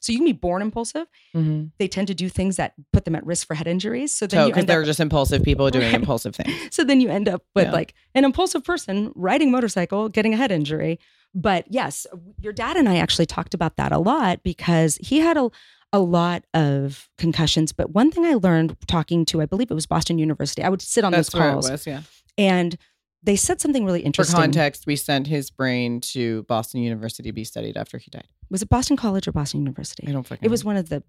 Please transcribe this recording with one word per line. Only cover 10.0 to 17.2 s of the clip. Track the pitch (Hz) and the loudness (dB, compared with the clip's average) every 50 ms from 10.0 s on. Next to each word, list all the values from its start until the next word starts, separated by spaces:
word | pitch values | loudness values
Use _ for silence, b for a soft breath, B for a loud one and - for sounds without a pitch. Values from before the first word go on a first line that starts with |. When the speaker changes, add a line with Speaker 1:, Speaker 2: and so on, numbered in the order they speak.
| 220 220 | -2 -2
Speaker 1:
getting | - 220 208 226 | 0 0 2 2
a | 220 | 2
head | 220 269 233 | 2 0 0
injury. | 185 156 147 143 156 156 156 160 170 - b b b b b b b | 0 0 0 -2 -2 -2 -2 -4 -4 -6 b b b b b b b
But | 185 156 208 185 170 - 180 | -2 0 0 0 0 -2 -4
yes, | 208 254 196 139 - - - - - 175 170 196 - - | -4 -4 -4 -4 -6 -10 -12 -14 -16 -20 -20 -18 -14 -12
your | 202 214 202 | -10 -10 -8
dad | 240 226 262 339 359 | -6 -4 -2 2 4
and | 269 202 | 4 4
I | 180 | 4
actually | 165 165 - - - 165 | 2 2 0 2 0 0
talked | - - - 170 - - | 0 -2 -6 -6 -4 -4
about | 165 170 160 - | -2 -2 -2 -2
that | - 139 143 | -2 -2 0
a | 147 151 | 2 2
lot | 165 214 285 320 240 180 - - | 2 2 2 2 2 0 0 -2
because | - 180 156 - - 175 170 160 165 156 - - | -4 -6 -6 -4 0 2 4 4 4 2 0 -2
he | - - 269 311 | -4 0 2 4
had | 320 339 320 | 4 4 4
a, | 302 254 220 b b b b b b b b | 2 2 0 b b b b b b b b
a | - 202 | 0 2
lot | 185 170 175 170 170 175 175 - - _ - | 2 4 4 2 2 2 -2 -4 -6 _ 0
of | 165 151 143 139 139 139 139 135 - - _ _ | 2 2 2 2 0 -2 -4 -6 -10 -18 _ _
concussions. | - | -4